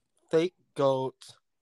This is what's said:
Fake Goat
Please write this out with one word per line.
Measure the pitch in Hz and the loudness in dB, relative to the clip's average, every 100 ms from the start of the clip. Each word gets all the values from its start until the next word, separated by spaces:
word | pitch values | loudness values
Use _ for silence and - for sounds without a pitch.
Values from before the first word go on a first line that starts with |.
| _ _ _ | _ _ _
Fake | 160 180 - _ | -2 -2 -6 _
Goat | - 139 131 131 - - - _ _ | 0 2 2 -4 -10 -20 -20 _ _